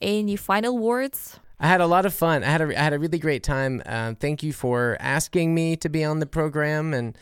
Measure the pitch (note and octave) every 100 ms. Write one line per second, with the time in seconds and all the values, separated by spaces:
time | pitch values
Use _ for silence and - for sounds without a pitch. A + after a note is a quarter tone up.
0 | G3+ G#3 G#3 G3+ - G3+ A#3 B3 A3 B3
1 | C4+ - - - - - D#3 F3+ E3+ F3+
2 | F#3+ - E3 D3 A2 D#3+ D3+ - D3+ D3
3 | D#3+ E3+ D#3 C3+ - C3+ C3+ B2 - A2+
4 | A2+ A2 D3 D3+ D3+ - B2 B2 A#2+ -
5 | C3 D3 - F3+ E3 E3 E3 E3 E3 D#3
6 | D3+ D#3 D3 E3 D#3 D3 D3+ D3+ D#3 C#3
7 | A#2 -